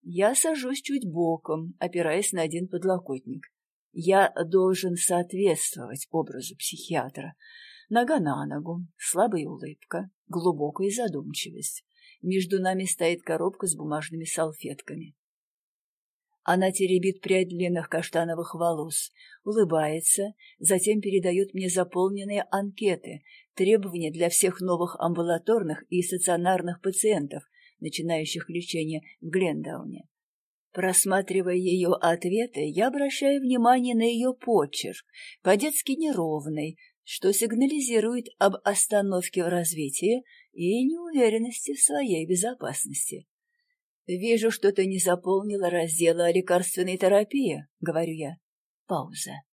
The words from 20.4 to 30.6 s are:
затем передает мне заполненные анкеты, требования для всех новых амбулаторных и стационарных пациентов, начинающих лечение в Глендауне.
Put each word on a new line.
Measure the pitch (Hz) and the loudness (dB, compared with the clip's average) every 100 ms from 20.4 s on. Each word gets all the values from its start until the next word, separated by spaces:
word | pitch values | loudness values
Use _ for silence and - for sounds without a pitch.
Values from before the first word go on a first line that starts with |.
| - _ | -20 _
затем | - 185 208 214 | 2 2 2 0
передает | 202 190 180 180 196 | 2 0 2 0 -2
мне | 185 190 | -2 -2
заполненные | 180 175 180 190 202 196 202 - | -2 -2 0 0 0 -4 -4 -2
анкеты, | 196 202 190 208 175 - 147 _ - _ | -2 -4 -2 0 0 -6 -16 _ -20 _
требования | - 190 220 196 175 156 | 0 4 4 2 -4 -6
для | 165 170 | -2 0
всех | - 185 180 | 2 0 0
новых | 185 170 175 - | -2 0 -2 -2
амбулаторных | 165 170 170 165 - 226 175 156 - | -4 -2 0 -2 2 0 0 -6 -4
и | 180 | -2
стационарных | 175 180 - 170 175 185 170 175 | -2 -2 0 2 2 2 -2 -4
пациентов, | 196 185 214 196 143 151 - _ _ _ | -4 0 2 2 -2 -8 -16 _ _ _
начинающих | 160 - 165 160 156 165 - | -10 -6 -2 -2 -2 -8 -6
лечение | 170 175 165 156 156 - - | -8 -6 -4 -4 -6 -10 -16
в | 165 | -4
Глендауне. | 180 180 151 151 156 - - - _ _ _ _ _ | 0 0 -2 -6 -10 -12 -14 -18 _ _ _ _ _